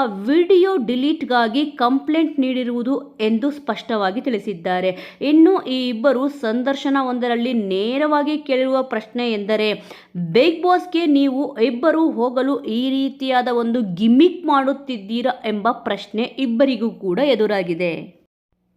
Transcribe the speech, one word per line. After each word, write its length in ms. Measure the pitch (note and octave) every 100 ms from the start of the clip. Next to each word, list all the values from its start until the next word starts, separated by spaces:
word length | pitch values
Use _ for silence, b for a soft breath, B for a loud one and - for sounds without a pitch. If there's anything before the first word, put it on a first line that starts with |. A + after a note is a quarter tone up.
| B3+
ವಿಡಿಯೋ 720 | G3 G#3 D#4 F4 F#4 F#4+ F#4+
ಡಿಲೀಟ್‌ಗಾಗಿ 880 | A3+ B3 C#4+ D#4+ A#3 B3 A#3 A#3+ D4
ಕಂಪ್ಲೇಂಟ್ 720 | - B3 C4+ C#4 D#4 D#4 D#4
ನೀಡಿರುವುದು 800 | B3+ B3+ A#3+ A#3+ A#3+ C#4 - -
ಎಂದು 340 | A3 A3 C#4+
ಸ್ಪಷ್ಟವಾಗಿ 720 | D4 - G#3+ - A3+ F#3+ G3+
ತಿಳಿಸಿದ್ದಾರೆ. 960 | C4 G#3+ G#3 F3 F#3 F#3 F#3 F#3 - -
ಇನ್ನು 400 | C#4 D#4 E4 F#4+
ಈ 280 | - C4 B3
ಇಬ್ಬರು 380 | A3 C#4 B3 C#4
ಸಂದರ್ಶನ 720 | C#4+ A3+ A#3+ B3+ C#4 C#4+ C#4
ಒಂದರಲ್ಲಿ 520 | C4 B3 A#3+ A#3 A#3+
ನೇರವಾಗಿ 840 | A#3+ G3 F#3+ A3 C4 D4+ D4 D4 D4+
ಕೇಳಿರುವ 460 | D4+ B3+ C4 C4
ಪ್ರಶ್ನೆ 500 | C4 A3 - A#3+ A#3+
ಎಂದರೆ, 380 | G#3+ G3+ G#3+ G#3+ F#3+ B B B F3+
"Bigg 380 | E3+ F#3 D#4 E4
Boss-ಗೆ 500 | F4+ F4+ F4 E4 E4+
ನೀವು 540 | C#4 C#4 C4 D4 -
ಇಬ್ಬರೂ 520 | A#3+ A#3+ D#4+ D#4 D#4+
ಹೋಗಲು 520 | A3+ B3 B3 C4 C#4
ಈ 260 | - A3+ C4
ರೀತಿಯಾದ 580 | C4+ C4+ C4+ C4 B3+ B3
ಒಂದು 340 | A#3+ A#3 A#3+
ಗಿಮಿಕ್ 640 | G3+ E3+ A3+ B3 F4 F4 D#4
ಮಾಡುತ್ತಿದ್ದೀರಾ?" 960 | C#4 C4 C#4 C#4 A#3+ G3 A#3 B3 - A3+
ಎಂಬ 260 | G#3 A3
ಪ್ರಶ್ನೆ 520 | A#3 A3+ G3+ - G#3
ಇಬ್ಬರಿಗೂ 640 | B3 - C4 A3+ C4+ A#3 A3+
ಕೂಡ 300 | F3+ G3 F3+
ಎದುರಾಗಿದೆ. 1040 | C#4+ A#3 G#3+ G3+ F3 E3 F3+ D3+ E3+ - _ _ _ _ _